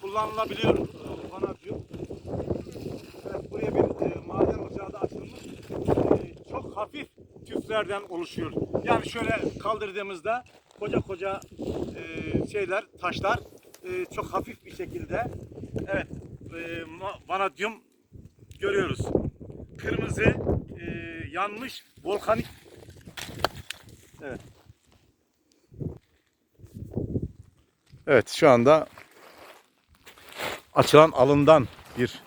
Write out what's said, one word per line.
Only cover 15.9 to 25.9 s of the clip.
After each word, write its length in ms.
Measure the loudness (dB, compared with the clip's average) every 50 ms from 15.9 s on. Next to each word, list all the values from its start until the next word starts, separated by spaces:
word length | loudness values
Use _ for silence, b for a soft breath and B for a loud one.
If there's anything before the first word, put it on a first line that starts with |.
| -2 -4 -4 -6 -10 -14 -14 -14 -16 -16 -16 -14
e, 320 | -12 -10 -10 -8 -8 -8
ma-, 460 | -8 -10 -12 -10 -10 -10 -10 -10 -8 -4
vanadyum 460 | -2 0 0 0 0 -2 -4 -4 -4 -6 _ _ _ _ _ _ -20 -20 -20 -20 _ _ -20 -20 -14 -4
görüyoruz. 400 | -2 0 2 2 2 0 0 -2 -4 0 0 0 0 -2 -8 -8 -16 -16 -14 -14 -16 -16 -14 -8
Kırmızı, 580 | -4 -4 -2 -2 -2 -2 -2 4 4 4 4 4 0 0 0 0 -2 -6 -14 -12
e, 60 | -10 -8 -8 -8 -8 -10 -10 -10 -12 -8
yanmış 540 | -4 -2 -2 -2 -2 -6 -10 -10 -12 -14 -18 _ _ -12 -4
volkanik. 420 | -2 -2 -2 2 2 2 2 0 -6 -8 -20 -20 -20 -20 -20 -20 -20 -20 -20 -20 -16 -12 -12 -12 -12 -10 -2 -2 -2 -2 -2 -14 -14 -14 -16 -16 -20 -20 -20 -20 -20 _ -16 -12
Evet. 160 | -10 -10 -10 -12 -16 -20 _ _ _ -20 _ _ _ _ _ _ _ _ _ _ _ _ _ _ _ _ _ _ _ -14 -10 -10 -10